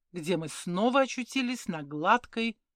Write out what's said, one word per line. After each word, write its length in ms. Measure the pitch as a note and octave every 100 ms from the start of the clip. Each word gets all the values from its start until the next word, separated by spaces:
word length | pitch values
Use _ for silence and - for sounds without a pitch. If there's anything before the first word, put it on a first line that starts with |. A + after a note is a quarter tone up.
| _
где 240 | F3 D#3 E3
мы 120 | D#3
снова 520 | - F3+ F3+ A#3+ C4+
очутились 640 | C4 - A#3+ C4+ B3 B3+ -
на 160 | D#3+
гладкой 760 | C#3+ D3+ F3+ A#3+ - A3+ A3+ - _